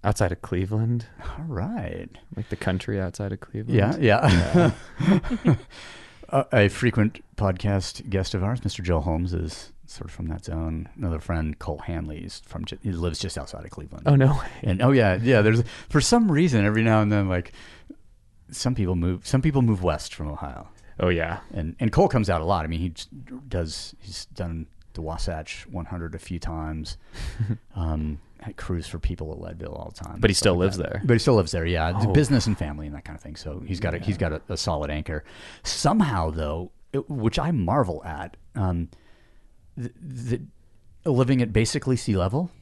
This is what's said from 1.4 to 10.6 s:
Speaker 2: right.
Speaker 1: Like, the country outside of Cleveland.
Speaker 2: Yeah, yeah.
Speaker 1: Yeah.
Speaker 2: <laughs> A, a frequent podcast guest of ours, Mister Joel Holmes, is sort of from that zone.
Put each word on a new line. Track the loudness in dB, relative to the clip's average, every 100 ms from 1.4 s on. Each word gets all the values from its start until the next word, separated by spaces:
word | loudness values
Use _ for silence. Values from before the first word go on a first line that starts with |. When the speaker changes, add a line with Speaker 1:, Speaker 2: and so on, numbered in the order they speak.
| -8
Speaker 2:
right. | -6 -6 -6 -8 -10 -12 -18 -14 -12
Speaker 1:
Like, | -8
the | -4
country | -2 -2 -2 -4
outside | -4 -6 -8
of | -8
Cleveland. | -8 -10 2 4
Speaker 2:
Yeah, | 4 4
yeah. | 4 6 6 6 6 6 4 2 -12 0
Speaker 1:
Yeah. | 4 4 2 0 2 2
Speaker 2:
<laughs> | 0 -18 -18 -18 -20 -20 -2
A, | 0 4
a | 4 4
frequent | 4 2 4 2 0 -14 -2
podcast | 0 0 0 0 -2 -10 -2
guest | -2 0
of | -2
ours, | -2 -2
Mister | -4 -4
Joel | 0 0
Holmes, | 2 -2 -2
is | -2 -6 -8 -16 -20 -18
sort | -14 -14
of |
from | -8 -8
that | -8
zone. | -8 -6